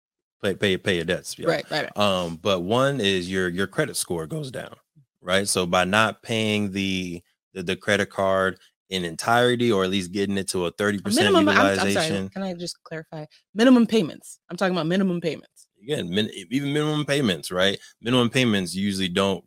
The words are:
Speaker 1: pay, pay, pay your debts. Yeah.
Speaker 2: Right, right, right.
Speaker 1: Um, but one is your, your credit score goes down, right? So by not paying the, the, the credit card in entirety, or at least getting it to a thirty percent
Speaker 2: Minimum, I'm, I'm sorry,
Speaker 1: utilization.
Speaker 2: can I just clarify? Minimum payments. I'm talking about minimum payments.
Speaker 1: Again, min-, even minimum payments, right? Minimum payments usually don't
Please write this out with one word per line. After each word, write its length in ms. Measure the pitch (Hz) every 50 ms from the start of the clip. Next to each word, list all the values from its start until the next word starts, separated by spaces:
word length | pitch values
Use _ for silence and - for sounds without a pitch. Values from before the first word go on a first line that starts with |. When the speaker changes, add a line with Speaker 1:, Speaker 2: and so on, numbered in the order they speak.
| _ _ _ _ _ _ _ _ -
Speaker 1:
pay, 120 | 101 90
pay, 240 | - 104 101 92 90
pay 180 | - 107 95
your 80 | 85 82
debts. 340 | 87 90 80 - - - -
Yeah. 100 | 87 170
Speaker 2:
Right, 220 | 160 147 147 -
right, 200 | 156 151 131 - -
right. 40 | -
Speaker 1:
Um, 380 | 104 101 95 92 90 85 85
but 240 | 80 85 107 98 90
one 400 | 87 92 110 123 135 139 143 131
is 300 | 104 98 98 92 87 90
your, 180 | 92 95 92 90
your 180 | 87 90 98
credit 320 | 92 - - 156 117 87 -
score 280 | - - 90 82 80
goes 240 | 78 160 156 147 131
down, 260 | 120 - - - - - _ _ _ 151 _ _ _ _
right? 260 | - 90 92 98 101
So 200 | 101 - 98 92
by 180 | 87 90 90 90
not 380 | 92 101 107 110 104 98 - -
paying 500 | - 117 110 110 107 107 104 104 98 92
the, 500 | 98 95 95 95 92 90 90 87 87 - _ _ _ _ _ -
the, 100 | 95 90
the 140 | 90 92
credit 300 | 90 - - 104 98 101
card 520 | - - - 98 95 95 95 95 95 90 - _ _ _ _ _ -
in 160 | 95 92 87
entirety, 640 | 85 80 - - - 117 120 123 123 123 120 120 117 107
or 120 | 95 92
at 60 | 92
least 220 | 95 101 90 85 92
getting 240 | 101 101 98 98
it 120 | 98 95 -
to 180 | - 95 87
a 40 | 85
thirty 300 | - - 104 104 104 98
percent 320 | 87 - 208 269 - 101 -
Speaker 2:
Minimum, 160 | 330 302 -
I'm, 80 | -
I'm 200 | - 202 196 196
sorry, 120 | - - 196
Speaker 1:
utilization. 400 | 202 202 160 160 - 98 - -
Speaker 2:
can 140 | - 190 196
I 100 | 190 180
just 300 | 170 175 165 - _ -
clarify? 420 | - 165 156 165 - - 156 151 - _ _ _ _ -
Minimum 320 | 196 233 269 254 240 233
payments. 520 | - 220 220 - 131 - - - - - - _ -
I'm 80 | 170 175
talking 160 | 202 185 180
about 120 | 175 151
minimum 320 | 160 175 196 196 190 175 170 170
payments. 440 | 165 139 - - _ _ _ - _ _ _ 101
Speaker 1:
Again, 280 | 123 151 127 98 85
min-, 180 | 87 104 110 - - 98 95 85
even 240 | 117 139 143 139 143
minimum 320 | 151 151 151 151 147 147
payments, 440 | 147 139 147 139 104 87 76 - -
right? 280 | 90 90 92 98 101 - - - - _ -
Minimum 260 | 113 131 127 120 117
payments 460 | - 135 127 117 104 98 92 85 85
usually 340 | 92 98 101 98 95 95 90
don't 340 | 87 98 98 98 95 85 -